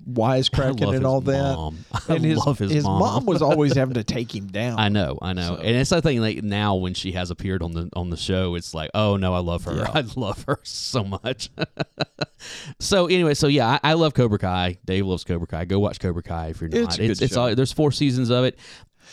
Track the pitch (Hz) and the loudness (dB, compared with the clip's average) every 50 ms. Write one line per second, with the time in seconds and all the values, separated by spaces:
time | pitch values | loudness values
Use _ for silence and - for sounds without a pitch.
0 | - - 123 117 110 117 131 131 131 - - - 139 131 135 110 - - 131 131 | -10 -4 -2 0 2 4 4 2 2 2 0 0 0 0 0 0 0 0 2 2
1 | 135 131 131 135 131 135 135 139 139 139 135 82 80 78 80 80 - - - - | 2 2 2 2 2 2 0 2 2 0 -2 -2 -4 -6 -8 -10 -10 -10 -10 -6
2 | - - 165 165 160 156 160 - - 143 139 - 107 98 156 151 143 98 95 98 | -2 0 0 2 2 2 2 2 2 0 0 0 0 0 2 2 2 2 4 4
3 | - 240 - - 262 214 175 - 156 139 156 151 147 139 127 135 131 131 127 120 | 2 2 2 0 0 2 2 2 4 4 4 4 4 4 4 2 2 0 0 -2
4 | 101 - - 127 120 113 - 104 98 98 92 101 113 123 117 110 110 101 104 104 | -4 -4 -4 -4 -4 -6 -6 -8 -8 -6 -6 -4 -4 -2 0 0 2 2 2 2
5 | 90 69 65 - - 92 92 90 87 85 87 - 80 107 117 123 139 - 190 170 | 2 0 -2 -4 -6 -6 -4 -2 -2 -4 -4 -2 0 0 2 2 2 2 2 2
6 | 151 156 135 117 110 110 98 64 107 104 101 104 104 104 98 92 92 92 90 - | 2 2 2 2 0 0 -2 -2 -4 -2 -2 0 0 2 2 0 0 -2 -4 -4
7 | - 98 85 92 90 87 87 - - 98 95 92 85 85 82 82 85 87 - 90 | -6 -6 -4 -4 -4 -6 -6 -6 -4 -4 -4 -2 -4 -4 -4 -4 -6 -6 -6 -6
8 | 87 87 85 80 - - 92 92 92 90 87 87 - - - 80 78 - - 104 | -4 -4 -4 -4 -2 0 0 0 0 0 -2 -4 -6 -8 -8 -8 -8 -4 -2 0
9 | 107 104 101 98 95 92 90 90 90 85 87 85 - 90 - - - - - 156 | 2 2 2 2 2 0 0 0 0 -2 -2 -4 -4 -4 -4 -4 -2 -2 -2 -2
10 | 127 107 - 127 120 98 113 - - - 135 - - - - - - - - 123 | -4 -4 -6 -6 -6 -6 -6 -6 -4 -4 -4 -4 -6 -10 -10 -10 -8 -4 -4 -4
11 | 101 98 98 - - 127 131 - - - - - - - _ - - - _ - | -2 -4 -6 -6 -6 -6 -8 -8 -10 -12 -8 -8 -8 -6 _ -8 -10 -8 _ -8
12 | - - _ - - - _ - - - - - - 143 - - - - 208 190 | -8 -8 _ -8 -10 -10 _ -12 -18 -16 -16 -16 -16 -16 -12 -8 -2 0 2 2
13 | 180 175 185 180 170 151 143 - 160 143 143 143 120 113 135 - - 147 160 165 | 4 4 4 4 4 2 2 4 4 4 4 4 4 4 2 2 2 2 4 4
14 | 165 151 - - 123 113 104 98 - 92 90 92 90 90 90 - - - 92 95 | 4 4 4 4 4 4 4 2 0 0 0 0 0 -2 -2 -4 -4 -2 0 0
15 | 98 95 90 87 - - 87 85 85 - - 78 87 85 95 101 104 - - - | 2 0 0 -2 -2 -2 -4 -2 -4 -4 -4 -4 -2 0 2 2 2 2 0 -2
16 | - 92 82 87 - - 87 82 80 80 82 - 82 82 - 233 233 - - - | -4 -2 -2 -4 -4 -6 -6 -6 -6 -6 -6 -6 -4 -2 0 0 0 0 0 0
17 | 110 113 294 - - - - 123 123 123 107 123 135 - - - 156 147 127 - | 0 0 2 2 0 0 0 0 0 2 2 2 0 0 2 2 2 2 2 2
18 | 151 139 123 127 127 113 120 123 127 127 - - - - - - - - _ _ | 2 2 2 2 2 2 2 2 2 2 0 -4 -12 -20 -20 -20 -20 -20 _ _
19 | _ - | _ -6